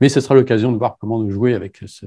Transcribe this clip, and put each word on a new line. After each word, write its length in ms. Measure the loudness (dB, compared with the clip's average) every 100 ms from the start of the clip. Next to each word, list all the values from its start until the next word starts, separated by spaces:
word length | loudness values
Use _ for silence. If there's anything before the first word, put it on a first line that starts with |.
Mais 80 | 2
ce 120 | 2
sera 140 | 4
l'occasion 380 | 4 4 0 0
de 40 | -2
voir 200 | -4 -6
comment 300 | -6 -4 -4
jouer 240 | -2 -2
avec 240 | -2 -6 -16 -20
ce, 200 | -18